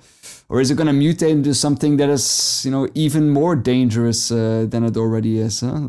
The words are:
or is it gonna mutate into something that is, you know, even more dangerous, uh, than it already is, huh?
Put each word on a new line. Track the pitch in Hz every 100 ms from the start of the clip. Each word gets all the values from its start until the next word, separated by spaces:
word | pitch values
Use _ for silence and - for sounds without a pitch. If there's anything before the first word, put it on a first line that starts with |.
| - _ - - -
or | 120
is | 131
it | 147
gonna | 156
mutate | 139 151 165 160
into | 151 143 131
something | 147 143 151 143
that | 143
is, | 139 - - - -
you | 135
know, | 135 131
even | - 156 151 151
more | 143 170 147
dangerous, | 123 127 123 113 117 110 -
uh, | 117 110 113 110
than | 117
it | 113 110
already | 113 113 113 110
is, | 110 -
huh? | 123 156